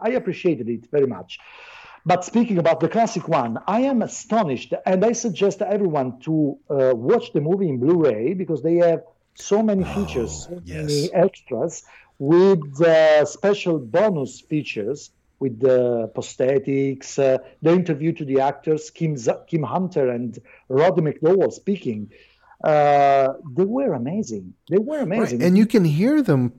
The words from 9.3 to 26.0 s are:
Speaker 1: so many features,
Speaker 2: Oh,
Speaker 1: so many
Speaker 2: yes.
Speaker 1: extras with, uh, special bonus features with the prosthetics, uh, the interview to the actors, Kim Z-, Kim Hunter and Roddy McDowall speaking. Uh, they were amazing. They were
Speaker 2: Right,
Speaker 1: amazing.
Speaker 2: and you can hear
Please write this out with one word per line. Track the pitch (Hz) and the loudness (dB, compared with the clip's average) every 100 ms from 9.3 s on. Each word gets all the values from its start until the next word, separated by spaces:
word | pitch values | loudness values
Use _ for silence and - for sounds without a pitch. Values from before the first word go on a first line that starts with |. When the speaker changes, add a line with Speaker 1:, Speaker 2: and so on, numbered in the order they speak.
| - | -14
Speaker 1:
so | - 202 | -2 0
many | 220 196 | 2 0
features, | 170 196 185 135 110 147 - | -2 -4 -6 -4 -6 -8 -14
Speaker 2:
Oh, | 175 | -16
Speaker 1:
so | 175 | -12
many | 156 151 147 | -8 -4 -2
Speaker 2:
yes. | 160 | -2
Speaker 1:
extras | 190 190 - - 117 160 - - - _ - | 2 0 0 -10 -6 -6 -8 -20 -20 _ -6
with, | 139 170 190 190 147 135 | 2 4 6 4 0 0
uh, | 170 160 156 151 | 4 6 6 4
special | 147 - 196 202 180 160 | 2 0 -2 0 0 -4
bonus | 117 165 214 170 131 - | -2 0 0 0 -6 -10
features | - 151 127 - 101 147 - _ _ - | -6 -6 -6 -6 -6 -8 -12 _ _ -6
with | 135 113 | -6 0
the | 131 127 123 120 110 - | 2 4 2 0 -4 -8
prosthetics, | 117 - 131 139 139 135 139 131 - - | -10 -2 0 0 0 -2 -2 -4 -8 0
uh, | 135 131 - - | 2 2 -2 -4
the | 160 | 2
interview | 180 175 143 160 | 2 2 -2 -2
to | 165 | -4
the | 143 135 | -2 0
actors, | 135 143 - 156 - | 0 -2 -2 -4 -4
Kim | - 160 143 | -6 -4 -4
Z-, | 117 185 - | -4 -6 -4
Kim | 160 | -6
Hunter | 127 147 185 165 131 | -4 -4 -4 -2 -2
and | 120 123 110 - - - | -2 -6 -10 -18 -20 -4
Roddy | 131 170 175 | 2 2 2
McDowall | 156 - 180 190 135 | 0 0 2 2 2
speaking. | - - 196 - 107 - _ _ _ _ _ | -2 -6 -4 -4 -8 -10 _ _ _ _ _
Uh, | 156 151 147 143 139 139 135 139 151 | 0 2 4 4 6 4 2 -2 -8
they | 123 196 | -2 -2
were | 247 269 | 0 -2
amazing. | 139 120 196 190 107 90 - - | -2 -4 -6 -6 -8 -12 -16 -2
They | 175 | -2
were | 220 302 | 0 -4
Speaker 2:
Right, | 208 214 | -4 -2
Speaker 1:
amazing. | 185 120 | -2 0
Speaker 2:
and | 170 185 | 2 4
you | 220 | 4
can | 226 | 4
hear | 170 147 | 2 2